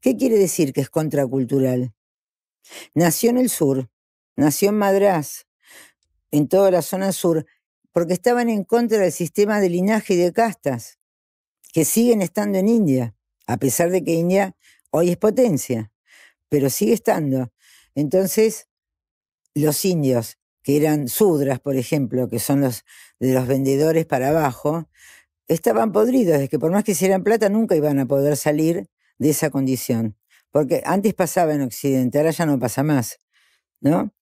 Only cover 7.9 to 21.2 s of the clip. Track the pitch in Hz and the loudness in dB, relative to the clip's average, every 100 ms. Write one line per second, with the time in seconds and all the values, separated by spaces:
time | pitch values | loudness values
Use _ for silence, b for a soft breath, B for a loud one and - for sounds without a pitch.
7.9 | - 165 180 240 240 233 214 185 233 240 | -4 -2 0 2 2 0 -2 0 0 2
8.9 | 214 180 - 170 - 208 208 190 175 190 | 0 0 -2 -6 0 0 2 0 0 0
9.9 | 214 - 180 175 170 226 185 143 120 - | 0 0 0 0 2 -2 -2 -6 -6 -10
10.9 | _ _ _ _ _ _ _ _ - 156 | _ _ _ _ _ _ _ _ -2 0
11.9 | - 240 226 180 - 208 190 196 233 180 | 2 2 2 0 -4 -2 0 2 2 2
12.9 | 131 117 - _ _ - 123 135 - 170 | 0 -2 -8 _ _ -8 -4 -2 0 0
13.9 | 185 160 165 170 190 190 - b b b | 0 0 -2 2 0 -2 -8 b b b
14.9 | 147 180 175 214 214 247 147 - 117 107 | 0 0 2 0 2 2 0 -4 -6 -6
15.9 | _ b b b b _ 147 135 - 208 | _ b b b b _ 0 0 0 0
16.9 | 226 - 202 147 131 127 _ b b b | 0 0 -2 -2 -4 -4 _ b b b
17.9 | - 147 185 190 - 220 214 - _ _ | -6 0 0 0 0 0 -2 -18 _ _
18.9 | _ _ _ _ _ _ 147 151 139 196 | _ _ _ _ _ _ -2 0 0 -2
19.9 | 175 139 123 113 - _ _ - 147 156 | 0 0 0 -4 -14 _ _ -2 0 2
20.9 | 151 131 - | 0 -2 0